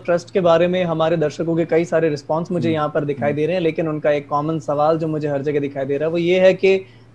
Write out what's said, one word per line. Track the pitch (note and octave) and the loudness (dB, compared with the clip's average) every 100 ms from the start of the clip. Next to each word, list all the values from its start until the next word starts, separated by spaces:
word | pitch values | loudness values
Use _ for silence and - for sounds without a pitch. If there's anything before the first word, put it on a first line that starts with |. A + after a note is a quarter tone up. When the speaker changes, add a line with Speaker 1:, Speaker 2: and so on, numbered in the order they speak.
| F#3 | 0
Speaker 1:
trust | E3+ E3+ | -2 -2
के | G3+ | 0
बारे | F3 E3 F3 | 4 4 4
में | F3+ | 0
हमारे | F3 D#3+ D#3+ E3+ | -2 0 0 0
दर्शकों | D3+ - E3 D#3+ | 0 -2 -2 -2
के | |
कई | D#3+ - | 0 0
सारे | E3+ D#3+ E3 | 0 2 0
रिस्पॉन्स | D3 - D#3 E3+ | 0 -4 -4 -2
मुझे | F3 E3 | -2 0
Speaker 2:
हम्म। | |
Speaker 1:
यहाँ | D#3+ D3+ | 0 0
पर | D#3 | -2
दिखाई | D3 C3+ C#3+ | -2 -2 -2
Speaker 2:
हम्म। | D3 | 0
Speaker 1:
दे | D3+ | 0
रहे | |
हैं, | F#3 | 0
लेकिन | E3 D#3 D#3+ | -2 -2 -2
उनका | D3+ D3+ | -2 0
एक | D3 C#3+ | 0 -2
कॉमन | D3 D3+ D#3+ | -2 -2 -4
सवाल | D3 C#3+ D3+ E3 | -2 0 2 2
जो | D#3+ | -2
मुझे | D#3 D3 | -4 -4
हर | C#3 | -4
जगह | C#3+ D3 | -2 -2
दिखाई | C#3 C#3 | -4 -4
दे | C3+ C#3 | -4 -2
रहा | D#3 | -2
है | |
वो | E3+ | -2
ये | E3+ F#3 | 0 4
है | F#3 | 4
कि | F#3 F#3+ F#3+ F#3+ - - | 4 2 2 -2 -18 -10